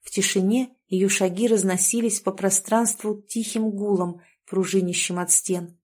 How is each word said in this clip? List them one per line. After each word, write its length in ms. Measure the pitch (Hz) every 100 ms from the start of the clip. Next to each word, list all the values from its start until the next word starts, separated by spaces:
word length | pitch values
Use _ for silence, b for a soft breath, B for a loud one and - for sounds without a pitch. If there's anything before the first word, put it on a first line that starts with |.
В 100 | -
тишине 640 | - 190 202 190 233 254 _ _
ее 180 | 185 196
шаги 400 | - 190 180 233
разносились 720 | 220 185 180 - 233 233 -
по 140 | -
пространству 880 | 190 196 196 - 220 233 - 214 208
тихим 500 | - 226 220 226 220
гулом, 500 | 202 208 190 180 175 B B _
пружинищим 760 | 190 180 190 180 170 - 180
от 120 | 175
стен. 460 | - - 180 170 -